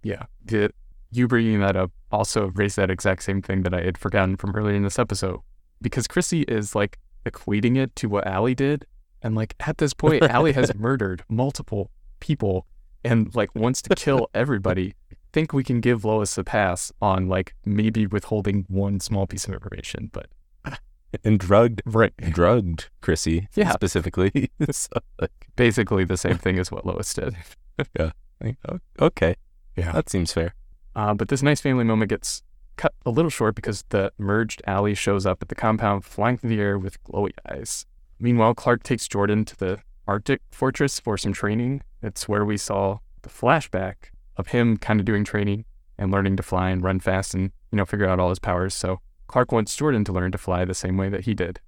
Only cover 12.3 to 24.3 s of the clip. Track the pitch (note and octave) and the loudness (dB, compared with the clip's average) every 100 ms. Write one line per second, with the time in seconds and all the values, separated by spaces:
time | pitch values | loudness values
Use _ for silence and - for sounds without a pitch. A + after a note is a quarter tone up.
12.3 | D3+ G#2 F#2 - - - - A#2 A#2 G#2+ | 0 0 -2 -4 -20 -20 -8 2 2 2
13.3 | A#2 G#2 A2+ A#2 C3 - G3 - C3+ - | 0 -2 0 0 -2 0 0 2 0 0
14.3 | - C3 A2+ F#2+ F2+ F#2 - _ - - | -2 0 0 0 -2 -4 -8 _ -20 -4
15.3 | D#3 D#3+ C#3 C3 A#2+ A#2+ A#2 G#2+ A2 G#2 | -2 0 -2 0 2 2 2 2 0 0
16.3 | - F#2 A2 F#2+ F2 - - G#2 F#2+ F#2 | -4 -2 0 2 0 -6 -2 0 2 2
17.3 | F#2 F#2+ - - G2+ A2 A2 G#2 G#2 - | 0 -2 -6 -2 2 2 2 0 -2 -2
18.3 | G#2+ G2+ G2 F#2 F#2+ G2 G2+ - G2 G2 | -2 0 -2 0 -2 0 -2 -2 -2 -2
19.3 | G2 - F#2+ - - - - - - - | -4 -8 -10 -10 -12 -10 -10 -10 -12 -14
20.3 | - _ _ - C#3 - _ _ - A2 | -20 _ _ -14 -14 -18 _ _ -4 2
21.3 | G#2+ F#2 G#2 A#2+ A2 - A2 A2 - E2+ | 2 6 6 6 2 -2 2 2 2 -4
22.3 | E2 F2 A#2+ F#2+ D#2+ - - - D#2+ - | 4 6 6 2 -6 -8 -6 -2 0 2
23.3 | E2 G2 - G3+ - F#2 - E2 F#2 F#2+ | 0 0 0 2 2 0 0 -2 0 0